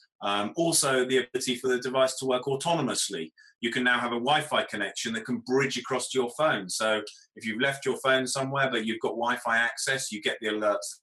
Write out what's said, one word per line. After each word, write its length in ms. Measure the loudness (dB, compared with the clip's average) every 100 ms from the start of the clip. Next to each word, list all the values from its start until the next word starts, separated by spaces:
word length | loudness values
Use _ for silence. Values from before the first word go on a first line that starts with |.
| _ _
Um, 320 | -2 0 -2 0
also, 480 | 2 4 4 2
the 140 | 4 2
ability 360 | 2 -4 -2
for 140 | -2 0
the 100 | 0
device 380 | 2 4 2 2
to 100 | 0
work 200 | 0 0
autonomously. 840 | -2 0 0 0 -2 -2 -4 -8 _ -20 -6
You 100 | -2
can 140 | 0
now 160 | 2 2
have 100 | 2
a 60 | -2
Wi-Fi 480 | 2 2 2 -2
connection 480 | -2 -4 -4 -4 -4
that 120 | -4
can 140 | -4 -4
bridge 400 | 0 2 2 -2
across 300 | -2 -4 0
to 100 | -2
your 120 | -2 0
phone. 320 | 0 0 -4
So 340 | -2 0 0 -2 -14 _ -8
if 100 | -6
you've 140 | 0
left 260 | 0 0 -2
your 120 | 0
phone 280 | 2 2 2
somewhere, 420 | -2 -2 0 0
but 120 | 0
you've 140 | -2 -2
got 100 | -2
Wi-Fi 460 | 0 -2 0 0 2
access, 540 | 2 -2 -2 -2 -2
you 100 | -2
get 180 | -4 -2
the 80 | -2
alerts, 500 | 2 2 2 -2 -12